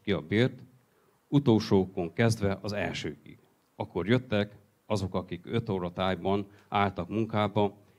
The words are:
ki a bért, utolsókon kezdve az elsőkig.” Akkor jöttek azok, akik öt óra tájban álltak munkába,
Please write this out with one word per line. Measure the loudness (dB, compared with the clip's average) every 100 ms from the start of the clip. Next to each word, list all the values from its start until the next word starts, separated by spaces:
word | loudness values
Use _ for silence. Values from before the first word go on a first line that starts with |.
ki | -4
a | -4
bért, | 0 2 2 -2 -18 _ _ _ _ _ _
utolsókon | 2 6 4 4 2 2 -2 -6
kezdve | 0 2 2 -2 -2
az | -6
elsőkig.” | -4 -4 -4 -8 -10 -18 -20 _ _ _ -10
Akkor | -6 -4 0
jöttek | 0 2 -2 -2 -6 _ _ -4
azok, | -2 -2
akik | -4 -6 -10 -4
öt | -4 -2
óra | -4 -4
tájban | -2 -2 0 0 -2 -4 -14 _
álltak | 0 0 -2 -6
munkába, | -4 -2 0 0 2 0 -2 _